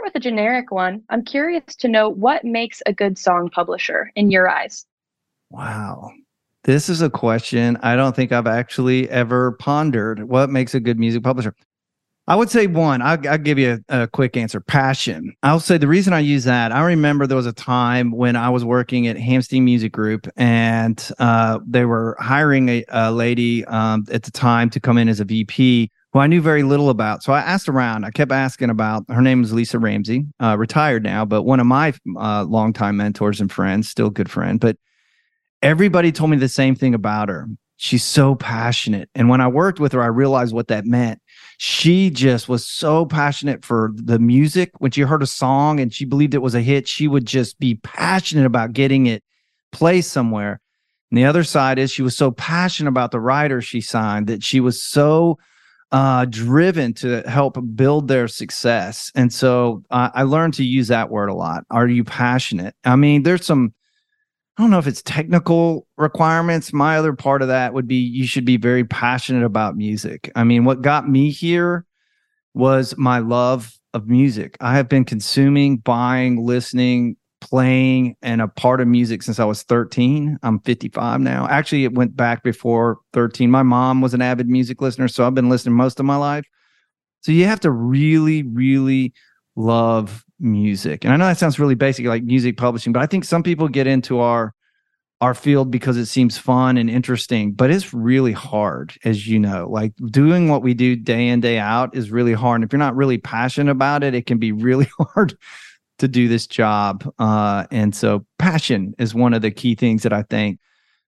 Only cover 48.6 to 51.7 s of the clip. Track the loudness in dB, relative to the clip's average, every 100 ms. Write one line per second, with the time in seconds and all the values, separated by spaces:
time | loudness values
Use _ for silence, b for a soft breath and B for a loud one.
48.6 | -2 0 2 4 2 0 _ _ _ _
49.6 | _ 0 2 2 0 -2 -2 -2 -4 -8
50.6 | _ _ _ _ -4 2 4 4 2 0
51.6 | 0